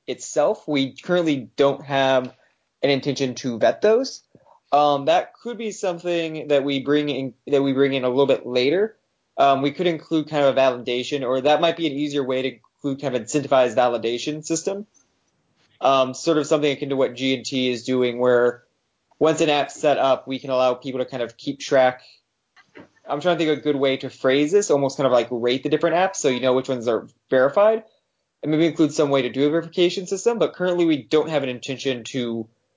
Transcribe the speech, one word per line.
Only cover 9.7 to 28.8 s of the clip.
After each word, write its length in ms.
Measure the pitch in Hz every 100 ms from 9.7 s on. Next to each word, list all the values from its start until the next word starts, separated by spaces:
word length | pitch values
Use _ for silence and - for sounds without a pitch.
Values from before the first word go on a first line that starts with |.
could 160 | 143 175
include 420 | 160 - 160 151
kind 140 | 156 139
of 100 | 127
a 40 |
validation, 640 | 131 123 120 123 123 143 120
or 140 | 131
that 200 | 135 151
might 160 | 170 165
be 100 | 160
an 60 |
easier 300 | 139 147 143
way 180 | 127 131
to 120 | 131
include 480 | 120 _ _ 143 135
kind 140 | 143 123
of 60 |
incentivized 540 | 110 147 135 131 123 113
validation 680 | 123 117 113 120 156 151
system. 440 | - 165 - 196 214 _ _ _ _ _ _ _ _ _
Um, 340 | 131 135 127
sort 240 | 127 165 156
of 100 | 143
something 240 | 156 147
akin 180 | 135 139
to 60 | 135
what 200 | 127 120
G 200 | 131 131
and 100 | 113
T 240 | 135 127
is 140 | 120
doing, 340 | 120 127 123 120
where 440 | 123 123 123 120 _ _ _ _ _ _
once 220 | 156 151
an 80 | 160
app's 260 | 147 135 -
set 180 | 151 131
up, 280 | 135 127 -
we 120 | 131
can 100 | 135
allow 240 | 127 127
people 260 | 123 139 127
to 60 | 123
kind 160 | 131
of 160 | 113 -
keep 220 | 143 139
track. 420 | - 139 127 127 - _ _ _ _ _ _ - - _ -
I'm 120 | 147
trying 180 | 175 160
to 60 | 160
think 60 |
of 60 | 139
a 20 |
good 140 | 147 139
way 220 | 139 131
to 120 | 131
phrase 420 | - 131 135 147
this, 180 | 202 202
almost 260 | 143 135 -
kind 100 | 135
of 40 |
like 140 | 120 110
rate 320 | 123 120 131
the 60 | 147
different 260 | 147 170 165
apps 220 | 190 190
so 120 | 147
you 100 | 123
know 140 | 131
which 160 | 131 127
ones 180 | 127 113
are 200 | 110 - _ _
verified, 540 | 131 135 202 214 220 - _ _ _ _ _
and 80 | 147
maybe 160 | 156 165
include 260 | 147